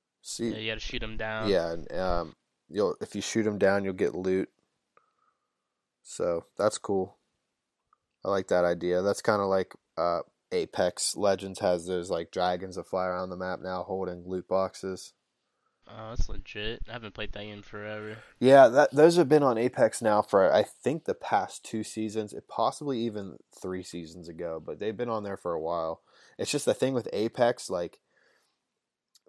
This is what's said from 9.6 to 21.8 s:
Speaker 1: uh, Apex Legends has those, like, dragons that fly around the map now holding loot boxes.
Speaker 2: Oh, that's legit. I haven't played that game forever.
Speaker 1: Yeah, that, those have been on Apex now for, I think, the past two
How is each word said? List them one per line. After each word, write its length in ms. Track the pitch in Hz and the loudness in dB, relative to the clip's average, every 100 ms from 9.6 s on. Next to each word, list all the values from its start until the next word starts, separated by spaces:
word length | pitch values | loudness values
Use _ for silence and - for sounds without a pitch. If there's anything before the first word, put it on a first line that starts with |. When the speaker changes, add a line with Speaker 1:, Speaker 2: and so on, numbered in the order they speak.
| 92 - _ - | -2 -10 _ -4
Speaker 1:
uh, 240 | 87 85 - _ - | -2 -2 -6 _ -6
Apex 640 | 92 80 - 90 - - | -4 -4 -2 -2 -2 -6
Legends 440 | - 101 95 98 92 | 0 0 0 -4 -2
has 280 | 98 90 87 | 0 0 -2
those, 240 | 90 90 | -6 -4
like, 180 | 85 85 | -6 -4
dragons 460 | 92 90 90 95 | -2 -2 -2 -6
that 80 | 90 | -12
fly 240 | - 95 92 | -6 -4 -2
around 220 | 90 92 | -4 -6
the 80 | 92 | -8
map 240 | 92 90 | -8 -8
now 220 | 92 92 | -8 -8
holding 440 | 90 95 90 87 90 | -6 -6 -6 -8 -8
loot 200 | 92 - | -8 -2
boxes. 680 | 95 95 - 98 92 - _ _ _ _ _ _ _ - | -2 -2 -4 -10 -10 -14 _ _ _ _ _ _ _ -20
Speaker 2:
Oh, 220 | 110 110 | -16 -6
that's 200 | 117 - | 0 0
legit. 540 | - - 107 110 117 - | 0 -6 -6 -6 -6 -8
I 40 | |
haven't 220 | 117 107 | -10 -12
played 180 | - 107 | -10 -8
that 120 | 101 | -8
game 180 | 104 104 | -10 -14
forever. 560 | - 104 107 107 107 113 - - | -14 -12 -10 -10 -10 -14 -14 2
Speaker 1:
Yeah, 280 | 123 139 127 | 8 12 10
that, 260 | 131 143 | 8 4
those 220 | 139 165 | 8 8
have 140 | 175 135 | 8 6
been 140 | 151 | 6
on 140 | 139 113 | 4 2
Apex 440 | 127 - 113 - | 0 4 2 4
now 200 | 110 104 | 2 2
for, 320 | - 98 90 | 4 6 6
I 100 | 87 | 6
think, 420 | 104 - 123 160 | 2 -2 -2 -2
the 100 | - | -4
past 480 | - - 104 90 - | -6 0 -2 -2 -10
two 200 | - 110 | -8 -8